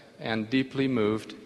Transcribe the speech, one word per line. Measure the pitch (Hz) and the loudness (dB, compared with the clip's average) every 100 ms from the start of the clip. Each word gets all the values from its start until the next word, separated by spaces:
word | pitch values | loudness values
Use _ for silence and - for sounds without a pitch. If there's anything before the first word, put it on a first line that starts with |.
| - - | -20 -12
and | 135 110 107 | -4 -2 0
deeply | 131 131 135 135 | 0 0 0 0
moved | 123 104 110 - - | 4 2 2 -4 -14